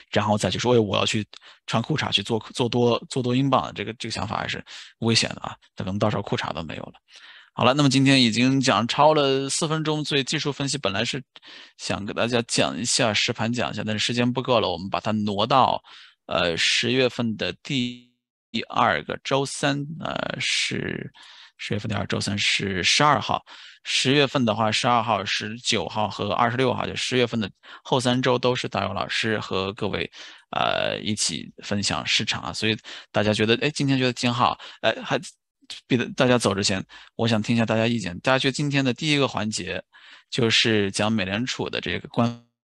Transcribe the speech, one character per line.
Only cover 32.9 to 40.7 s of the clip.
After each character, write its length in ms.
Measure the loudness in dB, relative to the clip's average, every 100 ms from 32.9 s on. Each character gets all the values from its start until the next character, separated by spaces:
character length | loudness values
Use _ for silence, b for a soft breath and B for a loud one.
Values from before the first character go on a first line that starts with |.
| B B
大 120 | 0
家 100 | 2
觉 140 | 2 2
得， 100 | 2
哎， 80 | 0
今 160 | 0 0
天 100 | 2
觉 80 |
得 80 | 0
挺 180 | 0 0
好， 300 | 2 2 0 B B
哎， 120 | -2 -2
还， 160 | -2 -4 -4 -16 _ _ _ -20 _
比 80 | 0 0
大 140 | 2 4
家 120 | 4
走 160 | 4
之 80 | 0
前， 220 | 0 -2 -4 B B -2
我 100 | 0
想 160 | 2
听 140 | 2 0
一 20 |
下 80 | 2
大 80 |
家 140 | 2 2
意 100 | 0
见， 180 | -4 -4
大 100 | 2
家 80 | 2
觉 80 | 2
得 60 |
今 180 | 0 0
天 140 | 0
的 100 | 0
第 160 | -2 0
一 80 | 2
个 80 | 2
环 240 | 0 -4
节 320 | -6 -6 -8 -10 B B B B
就 180 | 0 2
是 440 | 4 4